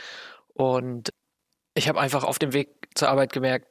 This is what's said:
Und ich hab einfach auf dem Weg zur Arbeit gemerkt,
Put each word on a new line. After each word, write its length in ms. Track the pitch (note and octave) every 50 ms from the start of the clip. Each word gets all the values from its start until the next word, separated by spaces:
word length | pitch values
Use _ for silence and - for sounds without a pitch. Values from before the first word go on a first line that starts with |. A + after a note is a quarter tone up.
| - - - - - - - - _ _ _
Und 600 | - C3 C3 B2+ B2+ B2 B2+ B2 A#2+ A2 - - _ _ _ _ _ _ _ _ _ _ _ -
ich 140 | D#3 C#3 C#3+
hab 100 | D#3 -
einfach 280 | C#3+ C3+ C#3 C#3 C3+
auf 120 | C3+ C3+ -
dem 140 | D3+ C#3 B2+
Weg 360 | C#3+ C#3+ - _ - - - -
zur 140 | - D3 C3
Arbeit 220 | C3+ C#3 C3+ -
gemerkt, 360 | - C3+ B2+ C3 B2+ B2+ - _